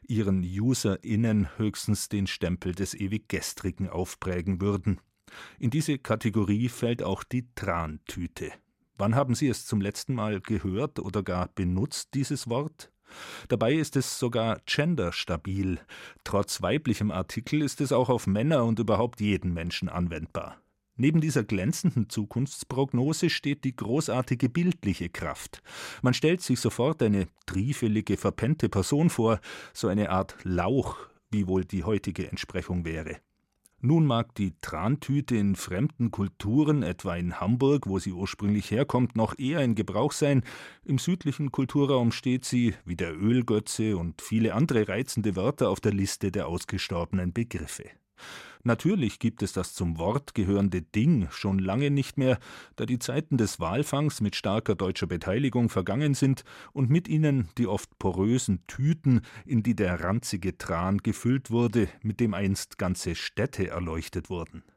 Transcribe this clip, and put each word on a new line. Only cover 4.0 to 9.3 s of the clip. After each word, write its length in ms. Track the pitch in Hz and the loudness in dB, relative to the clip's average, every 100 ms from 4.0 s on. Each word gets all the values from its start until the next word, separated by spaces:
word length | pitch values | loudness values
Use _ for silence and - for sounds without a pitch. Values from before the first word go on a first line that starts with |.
| 92 - 95 90 87 90 | -4 -4 -4 -2 -2 0
würden. 360 | 98 101 98 87 _ _ - - - - | 0 0 0 -2 _ _ -20 -20 -20 -4
In 100 | 120 | -2
diese 300 | 147 151 139 | 0 0 -2
Kategorie 720 | - 113 113 107 101 104 123 | -2 -2 0 2 2 2 0
fällt 320 | - 117 120 | -2 -2 0
auch 200 | - - | -2 -4
die 280 | - 123 123 | -4 -6 -6
Trantüte. 960 | - 98 85 80 76 - - 85 - 78 - _ _ _ - | -6 -2 -2 -2 -6 -12 -8 -8 -8 -12 -12 _ _ _ -2
Wann 180 | 101 | 2
haben 200 | 117 135 | 2 2